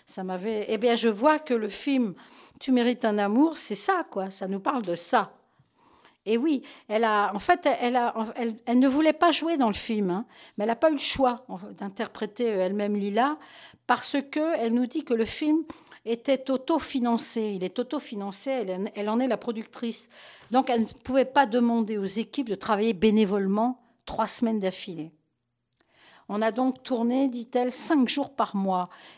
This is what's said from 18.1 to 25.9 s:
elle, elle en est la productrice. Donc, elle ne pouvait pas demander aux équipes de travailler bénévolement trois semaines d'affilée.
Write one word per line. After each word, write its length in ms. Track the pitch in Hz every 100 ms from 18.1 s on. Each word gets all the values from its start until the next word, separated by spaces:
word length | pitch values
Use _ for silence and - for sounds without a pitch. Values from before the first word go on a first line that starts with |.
| 202 196 190 269
elle, 420 | 262 196 185 208 220
elle 140 | 208
en 100 | 226
est 80 | 262
la 100 | 214
productrice. 720 | - 226 - - 233 220 - - - - -
Donc, 220 | 247 262
elle 100 | 233
ne 40 | 220 -
pouvait 220 | - 262 262
pas 200 | 285 269
demander 540 | 240 240 233 214 214
aux 60 | 196
équipes 440 | 196 220 - 233
de 60 | 190
travailler 380 | - 202 226
bénévolement 920 | 190 220 214 202 202 190 202 240 254 _ _ -
trois 200 | - 220
semaines 320 | - 226 220
d'affilée. 520 | 190 185 - 156 160 - _ _ _ _ _ _ _